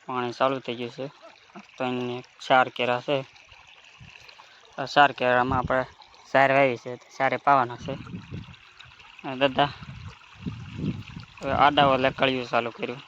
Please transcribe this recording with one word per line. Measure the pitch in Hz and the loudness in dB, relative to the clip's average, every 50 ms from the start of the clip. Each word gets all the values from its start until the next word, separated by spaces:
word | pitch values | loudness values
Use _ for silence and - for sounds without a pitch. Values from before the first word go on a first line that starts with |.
પાણી | _ - 131 127 123 120 117 | _ -8 -6 -6 -4 -6 -2
ચાલુ | - 135 131 135 131 | 0 0 0 0 -2
થઈ | 123 - 120 117 | -6 -8 -8 -8
ગયું | 123 117 - | -8 -10 -10
છે. | - 127 143 - - - - - _ _ _ _ - - _ | -10 -12 -12 -12 -18 -20 -20 -20 _ _ _ _ -20 -20 _
તો | - - 135 | -12 -8 -6
એને | 127 127 127 123 123 123 123 127 - _ _ | -4 -4 -4 -4 -6 -6 -8 -12 -16 _ _
ચાર | - - 143 131 123 123 | 0 4 4 4 4 2
કેરા | - - 123 120 123 123 | 0 -4 -2 -2 -2 -2
છે. | 120 - 147 135 135 - _ - - _ - - - - - - _ - - - - - - - - - - - - - - - _ - - - | -2 -2 -2 -2 -4 -6 _ -20 -20 _ -20 -20 -20 -20 -20 -20 _ -20 -20 -20 -20 -20 -20 -20 -20 -20 -20 -20 -20 -20 -20 -20 _ -18 -10 -10
આ | 143 | -8
ચાર | 127 - 151 147 139 131 | -2 4 6 6 6 4
કેરામાં | - 131 123 123 123 123 127 135 127 | 0 0 2 4 4 2 2 0 -2
આપણે | 127 - 131 131 127 - - _ - _ _ - - - | -2 0 0 -2 -2 -2 -8 _ -20 _ _ -20 -20 0
ચાર | - 135 135 135 135 | 4 4 4 6 6
વાવી | 135 139 135 120 113 - | 4 4 4 2 -2 -8
છે. | 127 123 | -12 -14
તો | 117 - - | -14 -16 -20
ચારે | - - 135 131 127 123 | -6 -2 -2 -2 -2 0
પાવાના | _ - 143 139 123 120 120 120 - | _ 4 4 4 4 0 -4 -10 -10
છે. | - 135 135 - - - - - - - - - - - - - - - _ - - - - - - - - - | -10 -10 -10 -12 -14 -14 -16 -14 -12 -14 -14 -14 -14 -20 -20 -20 -20 -20 _ -20 -20 -20 -20 -20 -20 -20 -14 -12
આ | 151 135 | -10 -4
દાદા | 127 135 139 131 127 143 143 - - - - - - - - - - - - - - - - - - - - - 113 - - - - - - - - - - - | 0 0 0 2 2 0 0 -2 -10 -16 -16 -16 -16 -16 -16 -18 -18 -20 -20 -20 -12 -10 -10 -10 -10 -14 -14 -10 -8 -6 -6 -6 -8 -12 -14 -16 -18 -18 -20 -18
હવે | - 143 139 135 | -12 -6 -4 2
આડા | - 131 143 147 143 143 | 4 4 4 6 6 4
ઓલે | 139 135 131 127 135 | 4 4 4 2 0
કળિયું | 131 - - 135 131 131 123 117 | 0 2 0 0 0 -2 -4 -2
ચાલુ | - 120 117 120 | -2 -2 -2 -2
કર્યું. | 110 - - 120 123 139 - | -8 -8 -10 -10 -10 -10 -14